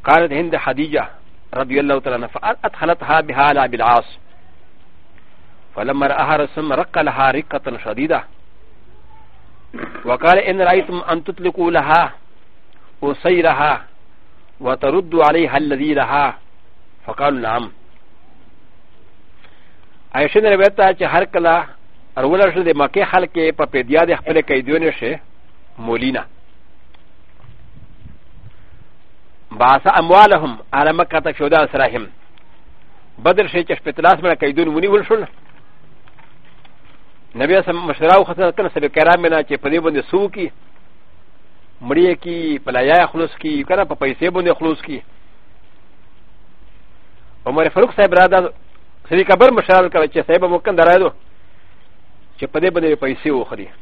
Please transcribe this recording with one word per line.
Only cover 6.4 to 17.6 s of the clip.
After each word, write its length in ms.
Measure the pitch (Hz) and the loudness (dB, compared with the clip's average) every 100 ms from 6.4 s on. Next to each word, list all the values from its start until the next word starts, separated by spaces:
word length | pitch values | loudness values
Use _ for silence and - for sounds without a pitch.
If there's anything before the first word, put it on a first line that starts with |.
| 147 - 156 | 0 -2 -2
رق 280 | 131 175 175 | -2 0 0
لها 300 | 151 127 135 | 0 2 2
رقة 460 | 135 - 143 135 120 113 | 2 -2 -6 -6 -8 -8
شديدة، 380 | 110 151 147 - - - - - - - - - - - - - - - - - - 117 | -4 0 -2 -2 -14 -14 -14 -14 -14 -14 -14 -14 -14 -14 -14 -14 -14 -14 -12 -12 -10 -2
وقال: 320 | 127 165 185 | 2 6 6
"إن 240 | 202 190 | 4 2
رأيتم 360 | 180 185 - 180 - | 4 4 2 -6 -4
أن 120 | 165 | -4
تطلقوا 480 | 180 180 180 170 170 | -4 -4 -4 0 2
لها" 520 | 170 143 165 151 - - - - - - - - - 143 | 2 4 4 4 -4 -16 -16 -16 -16 -14 -14 -14 -6 -4
أسيرها 720 | 139 175 180 165 139 151 123 - - - - - - - - | 0 2 4 4 4 2 0 -4 -14 -16 -14 -16 -16 -16 -8
وترد 560 | 131 127 139 165 175 160 | -4 0 0 0 0 4
عليها 420 | 151 160 156 139 | 4 4 2 0
الذي 360 | 151 139 151 | 0 -2 0
لها؟ 440 | 143 127 139 139 - - - - - - - - | 0 0 0 0 -4 -14 -16 -16 -16 -16 -14 -12
فقالوا: 340 | 110 143 135 | -2 -2 0
«نعم.» 320 | 113 117 | -2 -4